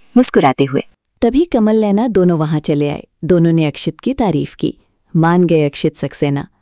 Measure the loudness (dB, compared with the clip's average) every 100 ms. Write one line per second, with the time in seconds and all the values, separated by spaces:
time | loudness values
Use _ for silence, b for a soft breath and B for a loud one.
0 | -2 0 2 2 2 0 -2 -4 -8 _
1 | _ _ -2 0 0 0 2 2 0 0
2 | 0 2 2 2 -2 -2 -2 -2 -2 -6
3 | -12 _ 0 2 2 2 0 -4 -8 -6
4 | -6 -2 -2 -2 -6 -6 -8 -8 _ _
5 | _ 0 2 2 2 2 0 -2 -4 -4
6 | -8 -4 -4 -4 -8 _